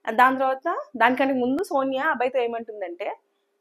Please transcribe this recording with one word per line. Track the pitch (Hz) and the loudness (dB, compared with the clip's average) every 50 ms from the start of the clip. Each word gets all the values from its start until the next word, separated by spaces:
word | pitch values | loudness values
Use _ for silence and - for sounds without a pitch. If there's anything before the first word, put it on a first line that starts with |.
| - | -10
దాని | - 226 233 247 262 262 262 | -2 2 4 4 4 4 2
తర్వాత, | 269 262 262 262 - 330 381 539 571 - - | 0 -2 -2 -2 -2 -4 -4 -4 -6 -10 0
దానికంటే | - 339 247 254 254 269 277 269 | 4 4 4 4 2 2 2 2
ముందు | 254 240 254 269 320 415 | 0 0 0 0 -2 -2
సోనియా | - 320 269 269 269 262 262 285 | -2 -2 0 0 0 -2 0 0
అబ్బాయితో | 320 302 233 247 262 254 262 | -2 0 0 -2 0 0 0
ఏమంటుందంటే, | 240 233 233 226 226 226 214 208 185 175 175 - 208 - 466 - _ _ _ _ _ _ _ _ | 0 0 -4 -6 -8 -10 -10 -10 -8 -10 -8 -8 -8 -10 -10 -10 _ _ _ _ _ _ _ _